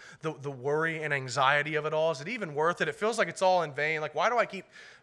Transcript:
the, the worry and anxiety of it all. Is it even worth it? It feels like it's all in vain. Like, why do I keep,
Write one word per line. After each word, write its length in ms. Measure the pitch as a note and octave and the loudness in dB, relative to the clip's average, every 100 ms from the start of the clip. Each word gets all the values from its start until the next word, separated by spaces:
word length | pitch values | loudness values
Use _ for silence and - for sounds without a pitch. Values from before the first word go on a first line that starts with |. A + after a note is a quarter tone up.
| - - | -20 -8
the, 120 | D#3+ D3 | -8 -6
the 80 | C#3 | -8
worry 540 | C3 C3+ D3+ E3 D#3 | -4 0 2 0 -2
and 100 | D#3 | -4
anxiety 600 | C#3 C3 B2 C3 D3 D3 D3+ | -4 -2 2 4 4 2 -2
of 100 | D3+ | 0
it 80 | |
all. 180 | D#3 D#3+ | 2 2
Is 100 | D3 | 0
it 80 | D#3 | -6
even 260 | B3 F3 D3 | -6 -4 0
worth 240 | D#3+ F3 | 0 2
it? 80 | D#3+ | -2
It 80 | C#3 | 0
feels 220 | G#3+ A#3 | -2 0
like 100 | F3 | -2
it's 140 | - | 2
all 220 | F#3 F3+ | 4 4
in 100 | D#3 | 2
vain. 260 | C3+ D3+ D#3 | -2 -2 0
Like, 160 | D3+ C#3+ | -2 0
why 140 | G3+ | 2
do 80 | A#3+ | 2
I 80 | F#3+ | 0
keep, 200 | F#3+ - - - - | -4 -12 -20 -20 -10